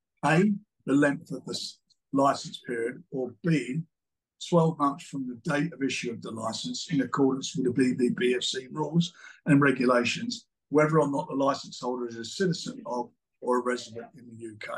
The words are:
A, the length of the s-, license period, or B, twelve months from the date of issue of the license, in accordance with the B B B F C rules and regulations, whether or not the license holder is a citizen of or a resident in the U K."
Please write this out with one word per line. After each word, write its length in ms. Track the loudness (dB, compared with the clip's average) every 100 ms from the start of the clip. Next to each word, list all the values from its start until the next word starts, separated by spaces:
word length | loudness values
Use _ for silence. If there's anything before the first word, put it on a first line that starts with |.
| _ _
A, 280 | 2 4 4 2 -6 _ 0
the 60 |
length 400 | 4 4 2 -6
of 120 | -12 -8
the 60 |
s-, 260 | -10 -10 -14 _ _ _
license 480 | 2 2 2 -4 -12
period, 380 | -8 -4 -4 -6 -10
or 240 | -6 -6 -4
B, 400 | 0 0 0 -6 -8 _ _ _ _ _ 0
twelve 300 | 4 4 2
months 260 | 0 -2
from 220 | -8 -8 -8
the 100 | -8 -2
date 220 | 0 -2
of 100 | -2
issue 280 | -2 -2 -4
of 120 | -6
the 80 | -10
license, 600 | -8 -6 -6 -6 -8 -2
in 100 | 0
accordance 520 | 0 2 2 2 -4
with 120 | -2 0
the 60 |
B 220 | 2 2
B 160 | 2 0
B 200 | 2 2
F 100 | 2
C 240 | -2 -4 -6
rules 420 | -6 0 2 0 -4 -20 -6 4
and 140 | 6
regulations, 880 | 6 4 4 4 2 -2 -6 -8 -12 _ _
whether 300 | 4 4 4
or 100 | 2
not 180 | 0 -2
the 60 |
license 460 | 0 2 0 -4 -8
holder 260 | -4 -4 -6
is 100 | -8
a 80 |
citizen 580 | -8 -2 0 0 -6 -10 -6
of 240 | -6 -6 _ _ _
or 180 | 0 0
a 40 |
resident 440 | 0 -4 -6 -14 -14 -18
in 80 | -20
the 100 | -16
U 200 | -16 -12
K." 100 | -10